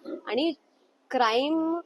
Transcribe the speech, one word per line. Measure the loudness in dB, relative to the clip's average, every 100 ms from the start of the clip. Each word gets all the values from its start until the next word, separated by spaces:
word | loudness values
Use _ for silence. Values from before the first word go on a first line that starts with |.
| -14 -12 -4
आणि | 0 0 -2 _ _ _ _ -4
क्राइम | 0 2 2 2 0 0 -2